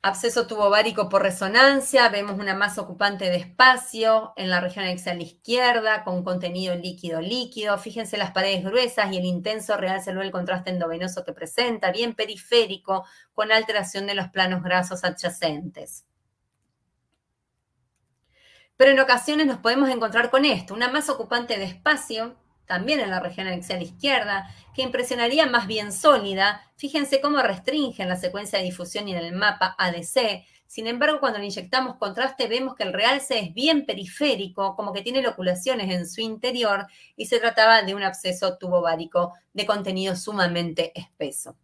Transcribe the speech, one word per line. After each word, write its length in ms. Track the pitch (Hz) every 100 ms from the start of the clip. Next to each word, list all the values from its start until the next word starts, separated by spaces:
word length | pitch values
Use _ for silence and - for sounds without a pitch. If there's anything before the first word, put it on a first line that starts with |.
Absceso 440 | 196 - 233 233 233
tubovárico 600 | 214 202 208 220 214 185
por 140 | 196
resonancia, 840 | 190 185 196 226 277 277 262 262 233
vemos 320 | 202 202 196
una 160 | 202 190
masa 240 | 202 208
ocupante 500 | - 175 202 196 190
de 60 | 180
espacio 960 | 180 - 262 254 - 226 220 220 220
en 160 | - 185
la 80 | 180
región 260 | 180 190
axial 380 | 190 180 - 175
izquierda, 800 | 165 _ - 247 247 240 214 214
con 220 | - 180
contenido 500 | 180 180 175 180 185
líquido 460 | 175 180 175 175 165
líquido. 580 | 175 247 240 214 208 202
Fíjense 400 | 214 220 220 208
las 140 | 185
paredes 320 | 185 196 185
gruesas 480 | 185 233 240 233 202
y 60 | 185
el 60 |
intenso 520 | 180 175 208 220 214 202
realce 340 | 185 190 185
luego 160 | 185 196
el 60 |
contraste 380 | 185 175 185 180
endovenoso 540 | 180 165 165 185 185
que 80 | 180
presenta, 600 | - - - 240 220 190
bien 240 | 196 233 226
periférico, 920 | 220 196 - 240 214 190 - 190 180 - _
con 200 | - 214
alteración 560 | 220 220 214 185 196 202
de 80 | 202
los 100 | 180
planos 340 | 190 185 185
grasos 400 | 180 185 180 180
adyacentes. 1000 | 175 180 180 175 165 147 160 - - - _ _ _ _ _ _ _ _ _ _ _ _ _ _ _ _ _ _ _ _ _ _ _ _ _ _ _ _
Pero 140 | 262
en 80 | 269
ocasiones 480 | 269 247 294 302 302
nos 120 | 214
podemos 300 | 226 254 269
encontrar 420 | 247 220 226 240
con 140 | 262
esto, 300 | 294 190 -
una 160 | 208 247
masa 220 | 285 294
ocupante 460 | 269 - 240 240 208
de 80 | 190
espacio, 680 | - - 294 - 220 233 - _ _
también 360 | _ 180 226 302
en 100 | 202
la 100 | 185
región 280 | 180 180 190
axial 340 | 180 180 185
izquierda, 680 | 170 - 285 262 208 196 185 - -
que 100 | -
impresionaría 640 | 254 247 247 240 233 285 285
más 200 | 240 190
bien 260 | 220 208
sólida. 800 | 196 311 254 202 190 196 196 - _
Fíjense 440 | 285 302 277 269
cómo 220 | 285 294
restringen 680 | 226 185 - 302 269 - 185
la 80 | 180
secuencia 420 | 180 190 208 196
de 60 |
difusión 440 | 185 180 175 208 202
y 40 |
en 60 | 175
el 140 | 170
mapa 420 | 180 208 202 185 -
A 140 | 180
D 120 | 170
C. 420 | 175 262 226 185 _ _ _
Sin 180 | - 220
embargo, 340 | 240 302 302
cuando 180 | 262 208
le 80 | 202
inyectamos 500 | 196 180 262 254 -
contraste, 500 | 202 196 269 - 226
vemos 300 | 233 262 -
que 80 |
el 100 | 196
realce 460 | 196 226 277 - 233
es 120 | 180
bien 320 | 180 294 302
periférico, 880 | 277 196 180 - 294 220 196 185 196
como 180 | 196 208
que 100 | 190
tiene 180 | 196 262
loculaciones 720 | 247 - 180 180 262 247 190
en 180 | 180 175
su 140 | -
interior, 640 | 226 220 254 247 220 196 196 - -
y 120 | - 220
se 140 | 233
trataba 420 | 226 220 220 226
de 120 | 190
un 100 | 202
absceso 520 | 190 185 185 180 185 180
tubovárico 800 | 180 180 170 165 165 175 175 - _
de 140 | 196 202
contenido 500 | 208 190 185 190 185
sumamente 840 | 214 208 175 175 170 160 170 180
espeso. 580 | - _ 143 - 131 -